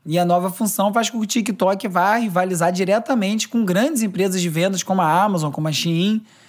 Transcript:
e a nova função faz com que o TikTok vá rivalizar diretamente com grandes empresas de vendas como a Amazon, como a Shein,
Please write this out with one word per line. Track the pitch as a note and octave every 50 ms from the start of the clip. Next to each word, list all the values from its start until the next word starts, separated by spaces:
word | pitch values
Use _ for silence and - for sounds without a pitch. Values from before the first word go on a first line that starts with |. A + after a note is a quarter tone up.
| -
e | C3 D#3+
a | F3 F3
nova | F3 F3 F3+ F3+ F#3+
função | F3+ - A#3 G3+ - - G3 G#3 G#3
faz | A#3 A3+ -
com | -
que | A3+ G#3+
o |
TikTok | G3 - B3+ G3+ - G3 - G3 F#3+ G3+ G3 - G#3
vá | F3 F3 F3+ G3+ G#3+
rivalizar | A#3 A#3 G#3+ E3+ F3+ F#3 F#3 F#3 E3 E3+ F3
diretamente | F3+ F3+ G3 F3 G3+ A3+ A3+ - C4+ A#3 F#3+ G3 G#3+ A3 - -
com | - A#3 A3
grandes | F3+ F3+ F#3+ A#3+ D#4 D#4+ A#3
empresas | A3 G3+ F#3 F3+ G3 G3 F3+ F#3
de | F3
vendas | F3 D3+ E3 F3 G3 G3 F3 -
como | - F#3+ F#3+
a | E3+ D#3 D#3 F3+
Amazon, | G#3 G#3+ F#3+ E3 D#3 D3
como | C#3+ - D#3
a | D#3+ D3
Shein, | C3 - E3+ E3 E3 F#3 G#3 A3 A3 G#3+ - - - -